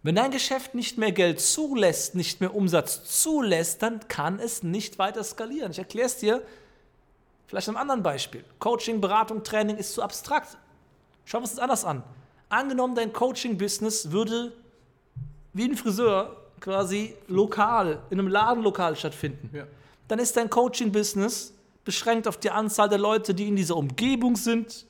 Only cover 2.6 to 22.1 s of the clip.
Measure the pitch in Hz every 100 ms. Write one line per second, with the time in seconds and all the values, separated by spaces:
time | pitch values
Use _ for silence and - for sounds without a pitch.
2.6 | 190 165 - - - - 320 302 220 165
3.6 | 165 - 220 226 - - 151 196 233 -
4.6 | 170 185 - - 196 220 202 - 226 285
5.6 | 214 160 185 220 254 - 208 233 - -
6.6 | - _ _ _ _ _ _ _ _ 196
7.6 | 196 226 277 254 170 139 - - - _
8.6 | 220 240 226 220 190 214 220 220 220 214
9.6 | 214 214 196 - 202 - - 294 - -
10.6 | _ _ _ _ _ _ - 247 240 -
11.6 | 254 240 180 135 - - - _ _ 220
12.6 | 269 254 254 240 220 220 254 254 247 190
13.6 | 202 - 214 214 156 185 220 233 240 -
14.6 | - _ _ _ _ - - - - 185
15.6 | 247 285 226 196 240 190 220 - - -
16.6 | 190 196 185 202 220 - - 185 208 208
17.6 | 214 233 180 151 - 190 190 196 220 247
18.6 | 214 - 175 156 156 - 151 - 117 147
19.6 | 143 - - _ - 220 240 - 226 240
20.6 | 247 247 226 208 208 196 202 - - -
21.6 | _ _ - - 226